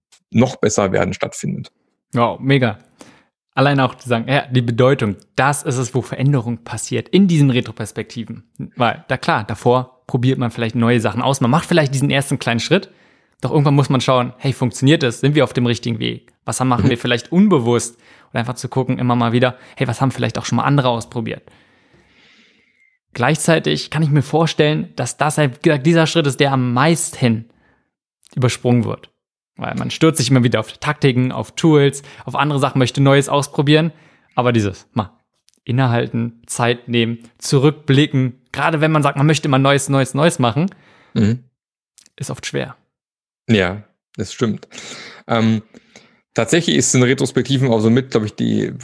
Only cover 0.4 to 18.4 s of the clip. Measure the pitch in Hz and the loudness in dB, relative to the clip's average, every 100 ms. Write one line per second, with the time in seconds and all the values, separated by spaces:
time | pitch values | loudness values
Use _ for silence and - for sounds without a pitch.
0.4 | 127 - 107 - 98 101 95 98 - - | 0 0 -2 0 0 0 -2 -4 -8 -8
1.4 | 95 95 - _ _ _ _ 120 117 - | -8 -8 -12 _ _ _ _ -2 -2 -2
2.4 | 131 139 120 98 _ _ - _ _ _ | 0 2 0 -4 _ _ -20 _ _ _
3.4 | _ - 139 139 127 - 120 117 113 139 | _ 0 2 2 0 -4 -4 -4 0 -2
4.4 | - 127 120 117 127 143 107 95 _ - | 0 0 0 2 2 2 0 -4 _ -2
5.4 | 135 143 165 123 120 131 - - 139 139 | 0 0 -4 -4 -2 -4 -4 -2 0 0
6.4 | 110 117 - 113 - 113 - 180 196 160 | -2 -8 -10 -12 -6 -6 0 2 4 4
7.4 | 139 123 113 - 107 - 107 120 113 113 | 4 2 -2 -8 -10 -10 -10 -12 -12 -14
8.4 | - - 139 - 117 - - 131 - 147 | -18 -16 -12 -2 -2 -2 -6 -4 -2 -4
9.4 | 104 110 123 127 127 _ - 131 127 131 | -4 -2 0 0 -2 _ -6 -2 0 0
10.4 | 120 120 113 120 117 120 110 110 127 135 | -4 -4 -4 0 2 2 0 -2 -2 0
11.4 | 120 156 - 175 139 135 139 135 - 135 | 0 0 2 0 2 0 0 0 -2 -4
12.4 | - 117 - 180 - _ _ _ _ _ | -2 -2 0 -2 -2 _ _ _ _ _
13.4 | 131 156 143 143 139 135 - 127 123 - | -2 2 4 2 2 0 2 0 0 -4
14.4 | 139 - 123 - 131 165 120 - 139 147 | -6 -2 -4 0 2 4 2 0 0 2
15.4 | 123 - 120 117 123 113 117 117 - _ | 0 0 0 -2 -4 -4 -6 -8 -16 _
16.4 | - 117 131 120 110 120 127 120 - 175 | -8 -4 0 2 2 0 0 -2 0 2
17.4 | 214 156 117 120 - - _ _ _ 120 | 4 4 2 0 -2 -12 _ _ _ -6